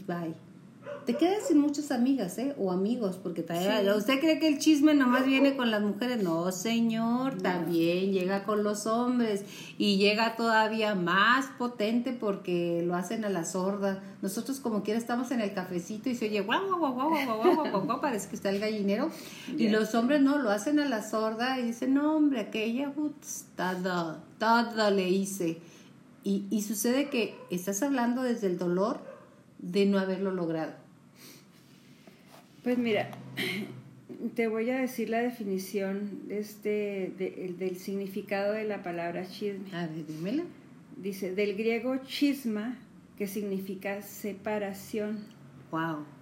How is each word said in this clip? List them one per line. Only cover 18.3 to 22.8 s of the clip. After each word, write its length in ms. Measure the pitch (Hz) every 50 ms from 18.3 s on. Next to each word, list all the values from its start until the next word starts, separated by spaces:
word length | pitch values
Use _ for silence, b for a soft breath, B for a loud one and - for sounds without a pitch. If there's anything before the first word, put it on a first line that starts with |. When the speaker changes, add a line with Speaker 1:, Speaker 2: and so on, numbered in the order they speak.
| 233
Speaker 1:
está 140 | - - 196
el 100 | 196 202
gallinero. 500 | 214 214 220 214 196 196 202 233 285 330 B B B B B B B B B
Y 80 | - 233
Speaker 2:
Ya 60 | 208
Speaker 1:
los 180 | 214 214 220 -
Speaker 2:
sé. 80 | -
Speaker 1:
hombres 240 | 233 233 247 294 294
no, 160 | 269 269 294 285
lo 100 | 262 208
hacen 300 | 302 311 - 302 294 294
a 60 | 294
la 180 | 277 233 214 208
sorda 520 | - 226 220 220 220 220 214 240 262 262 254
y 40 | 247
dicen, 260 | 233 233 - 262 254 269
"No, 220 | 277 294 302 311
hombre, 220 | 311 302 285 269 220
aquella, 500 | 202 - - 226 214 233 226 262